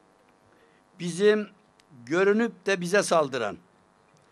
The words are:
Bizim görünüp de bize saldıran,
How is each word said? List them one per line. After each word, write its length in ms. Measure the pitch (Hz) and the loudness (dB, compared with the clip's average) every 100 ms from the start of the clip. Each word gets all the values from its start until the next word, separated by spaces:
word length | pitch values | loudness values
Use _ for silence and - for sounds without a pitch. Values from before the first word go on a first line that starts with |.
| _ _ _ _ _ _ _ _ _ - | _ _ _ _ _ _ _ _ _ -12
Bizim 480 | 175 160 208 214 208 _ _ _ _ 135 117 | -10 0 2 2 -2 _ _ _ _ -20 -4
görünüp 600 | 170 196 214 233 - - | 0 2 2 0 -4 -4
de 140 | 196 | -4
bize 220 | 175 202 | 0 -2
saldıran, 540 | - 170 143 127 104 87 _ _ _ _ _ _ _ | 2 0 0 -4 -6 -8 _ _ _ _ _ _ _